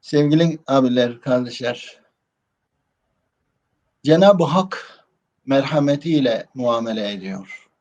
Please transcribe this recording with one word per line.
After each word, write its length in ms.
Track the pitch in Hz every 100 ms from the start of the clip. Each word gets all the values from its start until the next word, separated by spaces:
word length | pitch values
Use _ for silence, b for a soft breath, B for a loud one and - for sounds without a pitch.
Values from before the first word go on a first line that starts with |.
Sevgili 580 | - 147 147 156 170 156 -
abiler, 540 | 135 131 123 120 120
kardeşler, 760 | - 127 123 - 120 120 - - _ _ _ _ _ _ _ _ _ _ _ _ _ _ _ _ _ _ _ _
Cenab-ı 400 | 143 160 196 196
Hak 640 | 156 170 190 - - - _ _ _ _ 131
merhametiyle 1000 | 139 143 151 143 143 160 151 127 110 -
muamele 580 | 131 120 117 113 110 101
ediyor. 580 | 101 95 98 95 - _ _